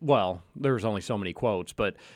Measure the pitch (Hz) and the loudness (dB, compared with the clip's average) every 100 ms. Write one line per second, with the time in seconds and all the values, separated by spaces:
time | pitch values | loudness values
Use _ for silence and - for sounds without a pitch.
0 | 156 131 92 90 - - 135 127 110 104 | 2 4 4 -2 -10 -4 0 0 0 -2
1 | - 110 92 87 120 98 90 - 104 - | -2 -4 -4 -2 0 0 -4 -2 -2 -2
2 | - | -14